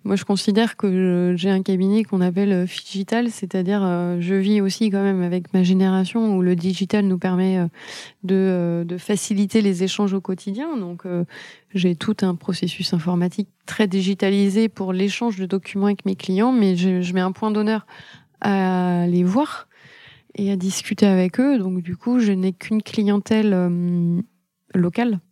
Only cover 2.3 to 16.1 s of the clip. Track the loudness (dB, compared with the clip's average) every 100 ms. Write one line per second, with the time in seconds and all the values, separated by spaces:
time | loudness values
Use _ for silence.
2.3 | 2 0 0 -2 -6 -10 -8 -2 -2 -2
3.3 | -4 -6 -2 0 0 0 0 -2 -2 0
4.3 | 0 2 2 0 0 0 2 0 0 0
5.3 | -2 0 2 4 4 4 2 0 0 0
6.3 | 2 2 2 0 -2 0 0 0 0 0
7.3 | 0 2 2 -2 -4 -18 -18 -18 _ -2
8.3 | 2 2 0 0 -2 -4 -8 -4 -4 -2
9.3 | -2 2 2 2 0 -2 0 0 -2 -4
10.3 | -8 -8 -8 -6 -6 -8 -10 -6 -4 -4
11.3 | -8 -20 -20 _ 0 0 0 -4 -2 -2
12.3 | -2 -6 -4 -6 -6 -4 -2 0 0 0
13.3 | -2 -8 _ -14 -2 0 0 -2 0 0
14.3 | 2 2 2 0 -2 -4 0 -2 -2 -4
15.3 | -4 -4 -4 -4 -2 0 0 -4